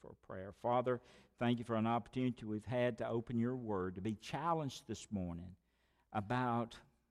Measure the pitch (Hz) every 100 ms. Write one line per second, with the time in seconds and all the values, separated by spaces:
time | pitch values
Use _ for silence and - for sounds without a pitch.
0 | - - - 95 95 - 120 123 123 120
1 | - - - - 120 120 113 110 113 117
2 | - 131 127 113 107 107 104 123 123 117
3 | 117 113 - 117 117 127 113 98 92 92
4 | 104 104 - 147 165 160 139 - - 110
5 | - 101 90 85 90 92 _ _ _ _
6 | - 107 98 123 123 120 113 - - _
7 | _